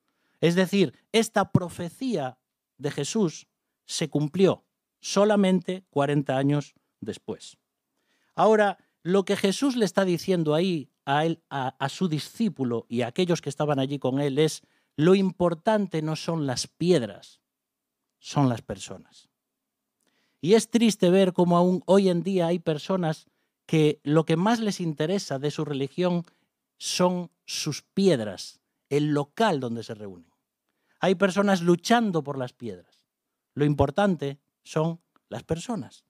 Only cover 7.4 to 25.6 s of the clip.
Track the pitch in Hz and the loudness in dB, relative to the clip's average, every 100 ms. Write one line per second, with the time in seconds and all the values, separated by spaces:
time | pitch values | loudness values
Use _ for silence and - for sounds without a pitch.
7.4 | - - _ _ _ _ _ _ _ - | -14 -20 _ _ _ _ _ _ _ 0
8.4 | 196 214 208 175 _ _ 165 196 185 202 | 4 4 2 -2 _ _ -2 0 0 0
9.4 | 196 190 285 247 196 - 190 170 - 185 | 0 0 -2 0 0 0 0 0 0 0
10.4 | 151 151 190 165 131 _ - 147 160 165 | 2 0 0 -2 -6 _ -2 0 0 -4
11.4 | - 139 131 - 139 - 190 151 - - | -8 -8 -6 -4 -6 -2 -2 -4 -6 -4
12.4 | 220 143 127 117 - 120 117 - 180 170 | -4 -2 -4 -4 -4 -4 -2 -2 0 -2
13.4 | 143 - 147 135 135 143 131 131 143 135 | -4 -4 -2 0 -2 -4 -2 -2 0 2
14.4 | 156 - _ _ _ - 156 196 190 - | 0 -2 _ _ _ 0 4 4 2 0
15.4 | 175 165 - 214 185 160 156 156 - 165 | -2 -2 0 0 0 -4 -4 -6 -4 -4
16.4 | 139 123 - - 170 170 110 92 - _ | -2 -4 -8 -2 2 2 0 -10 -20 _
17.4 | _ _ _ _ _ _ _ _ - 147 | _ _ _ _ _ _ _ _ -6 0
18.4 | 135 117 - 101 - 95 - _ _ _ | 0 0 -8 -12 -14 -16 -20 _ _ _
19.4 | _ _ _ _ _ _ _ _ _ _ | _ _ _ _ _ _ _ _ _ _
20.4 | 156 220 - 226 226 - 180 190 185 175 | 2 2 4 2 2 4 4 4 4 2
21.4 | 175 175 180 185 - 196 190 170 165 190 | 4 4 4 2 4 4 4 0 -2 0
22.4 | 165 180 170 147 - 190 165 156 _ _ | 0 -2 -2 -4 -4 -2 -2 -4 _ _
23.4 | _ _ - 160 151 - 143 156 160 160 | _ _ -2 2 2 0 0 2 2 0
24.4 | 196 233 214 - 175 147 156 190 - 135 | 0 0 -2 -4 -6 -4 -4 -4 -4 -6
25.4 | 147 151 | -4 -4